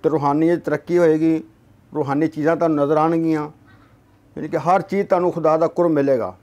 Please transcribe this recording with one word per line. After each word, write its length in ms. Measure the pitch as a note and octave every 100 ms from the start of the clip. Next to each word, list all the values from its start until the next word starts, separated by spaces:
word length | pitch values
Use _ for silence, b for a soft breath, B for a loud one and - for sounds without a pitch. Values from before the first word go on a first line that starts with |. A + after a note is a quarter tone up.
ਤੇ 40 | D#3+
ਰੂਹਾਨੀਅਤ 520 | D3 C#3+ D3 E3 E3+
ਤਰੱਕੀ 380 | - D3 - F3
ਹੋਏਗੀ, 440 | E3 D#3 D#3+ D#3+ - _ _ _ _
ਰੂਹਾਨੀ 360 | D3 C#3 C#3+ D#3+
ਚੀਜ਼ਾਂ 280 | D#3 D3+ E3
ਤੁਹਾਨੂੰ 220 | E3 D3
ਨਜ਼ਰ 180 | C#3+ D3+
ਆਉਣਗੀਆਂ, 460 | D#3+ E3 D#3+ D#3 D3+ - b b b _ _ _ _ -
ਯਾਨੀ 120 | D3+
ਕਿ 100 | D#3+
ਹਰ 240 | D3 F#3+
ਚੀਜ਼ 240 | - G3 G3
ਤੁਹਾਨੂੰ 240 | F#3 F3
ਖੁਦਾ 240 | E3+ D#3+ D#3+
ਦਾ 100 | D#3+
ਕੁਰਬ 240 | E3 F3
ਮਿਲੇਗਾ। 440 | D3+ C#3 B2+ F#2+ F2+